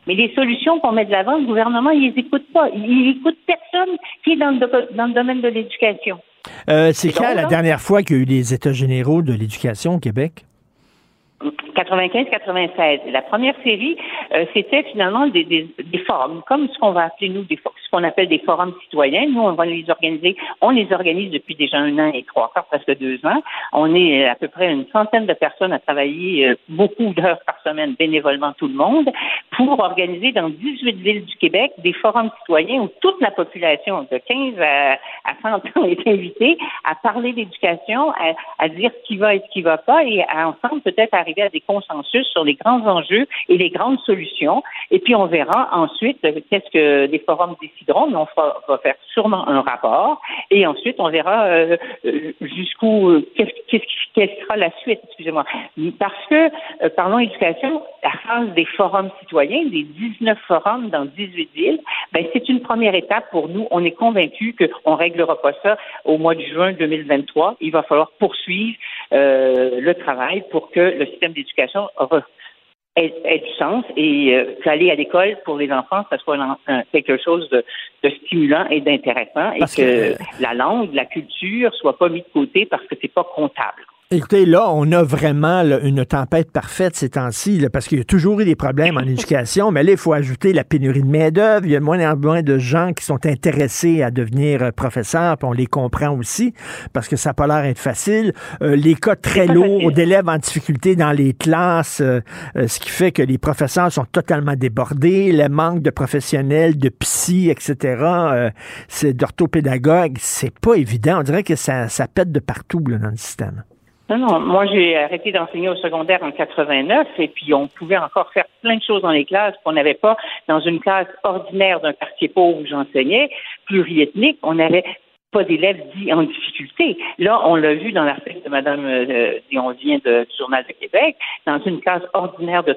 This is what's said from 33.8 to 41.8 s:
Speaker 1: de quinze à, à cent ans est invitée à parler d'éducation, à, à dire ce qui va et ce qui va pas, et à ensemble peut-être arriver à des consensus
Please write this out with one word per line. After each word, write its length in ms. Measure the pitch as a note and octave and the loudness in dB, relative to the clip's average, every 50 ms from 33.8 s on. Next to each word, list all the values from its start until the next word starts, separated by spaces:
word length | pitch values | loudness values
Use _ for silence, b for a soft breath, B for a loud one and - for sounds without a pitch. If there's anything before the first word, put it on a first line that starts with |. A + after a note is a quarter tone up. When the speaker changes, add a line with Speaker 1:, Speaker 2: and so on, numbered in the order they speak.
| - - G3 E3+ C#3 - | -2 -4 -6 -6 -4 -4
Speaker 1:
de 80 | C3 B2+ | -6 -6
quinze 360 | - - A#3+ C4+ C#4 C4 A#3 F#3 | -4 -4 -4 -4 -4 -4 -4 -2
à, 340 | E3 D3+ C#3+ C#3+ C#3+ C#3 C3+ C3+ B B B B B | 0 0 2 2 2 2 0 0 B B B B B
à 100 | - - - | -10 -8 -6
cent 140 | - A3 A3 G3 | -4 -4 -4 -4
ans 280 | - - - F4+ D4+ | -4 -4 -2 0 0
est 220 | F3+ F3 F3+ - A#3 | 0 0 0 0 2
invitée 500 | G#3 G3 F3+ F3+ - - A3 C4+ E4+ E4 B B B B B | 0 0 0 -4 -4 0 2 2 2 0 B B B B B
à 100 | - D#3 | -6 -4
parler 380 | - - A3+ G3+ B3 A#3+ B3 B3 | -2 -2 -2 -2 -2 -4 -4 -4
d'éducation, 800 | A#3 A3 F3+ - - - F3+ E3+ E3 - - G#3+ B3+ D4 D#4 | -6 -8 -10 -8 -4 -2 -2 -2 -2 -4 -6 -2 -2 -2 -2
à, 220 | - - - D#3+ D#3+ B B B B B | -2 -2 -2 -2 -4 B B B B B
à 100 | D#3 D#3+ | -4 -4
dire 220 | D#3+ E3+ G#3+ A#3+ A#3 - | -2 -2 -2 -2 -2 -4
ce 60 | - - | -10 -8
qui 100 | A3 F#3 | -4 0
va 180 | G3+ G#3+ G3+ | 2 2 2
et 80 | F#3+ G3 | 0 -2
ce 60 | - | -6
qui 100 | - G3 | -8 -4
va 160 | E3 E3 D#3+ D#3 | 0 0 0 0
pas, 280 | - - C4 E4 D#4 | 2 2 4 4 4
et 180 | B3 G#3+ F#3+ E3 - | 2 0 -2 -2 -2
à 180 | - D#3 E3 D#3+ | 0 -2 -2 -2
ensemble 340 | D#3 - - B3 D4+ D4 | -2 -4 -6 -6 -4 -4
peut-être 320 | - G3 F3+ - A3 A3 - | -4 -2 0 0 0 2 2
arriver 280 | F#3 E3+ E3+ D#3+ G3+ | 0 -2 -2 -2 -2
à 80 | G3+ G3+ | -2 -2
des 120 | - D#3 - | -4 -4 -4
consensus 640 | - G3+ G3+ | -4 -4 -4